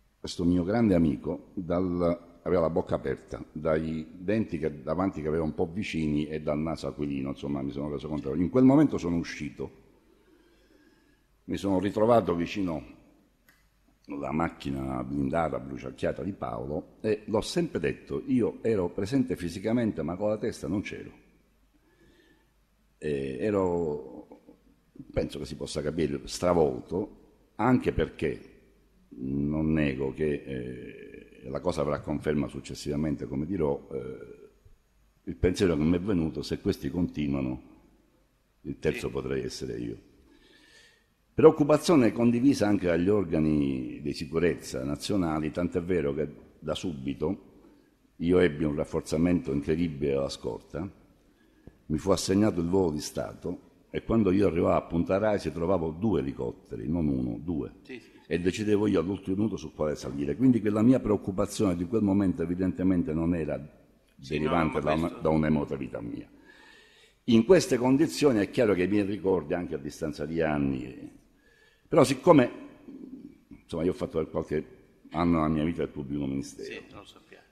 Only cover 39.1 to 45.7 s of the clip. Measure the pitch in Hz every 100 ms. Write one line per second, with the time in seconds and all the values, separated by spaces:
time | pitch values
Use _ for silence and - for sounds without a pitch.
39.1 | 67 65 67 64 - 65 58 58 55 -
40.1 | _ _ _ _ _ _ - - _ _
41.1 | _ _ - 151 156 143 147 - 160 110
42.1 | 113 120 120 139 131 104 98 87 85 90
43.1 | 104 85 82 78 76 69 65 62 62 71
44.1 | 67 65 80 85 65 - 65 67 76 -
45.1 | 104 82 78 78 87 87